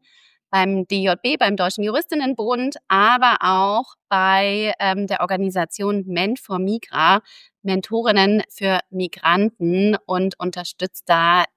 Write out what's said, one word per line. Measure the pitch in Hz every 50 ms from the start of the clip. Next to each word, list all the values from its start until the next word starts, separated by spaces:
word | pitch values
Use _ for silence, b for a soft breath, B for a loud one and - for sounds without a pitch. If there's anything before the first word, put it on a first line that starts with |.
| b b b b b b b b b _
beim | - 190 185 196 196 190 185 -
D | 196 196
J | 190 190 180 180
B, | - 247 202 -
beim | 233 202 208
Deutschen | 190 180 185 - - 202
Juristinnenbund, | 214 214 294 339 - 330 302 269 262 262 - 208 226 247 240 254 269 - - _ -
aber | 190 196 202 220 247 247 254 247 226 -
auch | 175 180 185 185 190 196 208 214 - - - _ _ -
bei, | 202 190 190 190 190 190 202 202 202 208 214 214 - -
ähm, | 202 196 190 196 202 190
der | 202 -
Organisation | 175 180 190 185 196 190 185 185 170 - - - 202 202 208 202 185
Ment | 190 180 170 185 202 247 -
for | - - 196 180
Migra, | 185 196 220 226 - - - 147 160 170 190 214 - B B B B B B _ -
Mentorinnen | 196 190 190 - - 220 226 226 233 202 196 190 196 208 214 - -
für | - - 202 190 190 175 - _
Migranten | 190 185 185 170 - - - 160 175 190 202 220 - - 175 170 175 185 196 208 208 - _
und | - 185 185 190 190 - -
unterstützt | 175 180 - 180 175 - - - 185 190 - - - -
da | 170 170 165 170 175 180 - - _